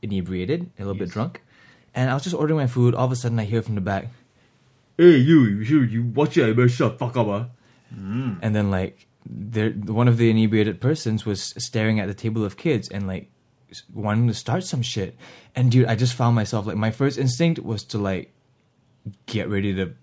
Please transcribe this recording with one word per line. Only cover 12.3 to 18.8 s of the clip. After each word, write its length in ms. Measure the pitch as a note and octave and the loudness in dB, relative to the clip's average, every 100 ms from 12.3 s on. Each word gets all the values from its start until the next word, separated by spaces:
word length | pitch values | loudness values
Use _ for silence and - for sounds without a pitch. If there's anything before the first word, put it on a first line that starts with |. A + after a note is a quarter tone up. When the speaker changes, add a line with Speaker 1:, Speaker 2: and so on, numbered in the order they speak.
| A2+ | -4
Speaker 1:
of 140 | G#2 - | -6 -4
kids 320 | E3+ B2 - | -2 -2 -4
and, 180 | G2 G2 | -8 -8
like, 220 | F#2+ - _ _ _ _ | -8 -12 _ _ _ _
s-, 120 | - - | -20 -18
wanting 340 | G#2+ G#2 G#2+ A#2+ | -8 -2 2 2
to 60 | |
start 320 | G#2+ - A2+ F3+ | 0 -4 -4 -2
some 160 | C#3 | -4
shit. 340 | A#2+ - F#2+ - - - - - | -4 -4 -6 -10 -20 -20 -12 0
And, 160 | B2+ | 4
dude, 140 | B2 A#2+ | 4 4
I 80 | A2 | 2
just 180 | B2 | 0
found 220 | - A#2+ A#2 | 0 2 2
myself, 300 | G#2 A2+ G#2 | 0 -4 -4
like, 80 | G#2 | -2
my 160 | A2 | -2
first 260 | A2 C#3 C3+ | 0 -2 0
instinct 460 | B2+ B2 E3+ E3 | -2 0 0 0
was 200 | - G#2+ - | -4 -8 -6
to, 120 | A2 | -4
like, 360 | G2+ F#2 - _ _ _ _ _ | -2 -4 -8 _ _ _ _ _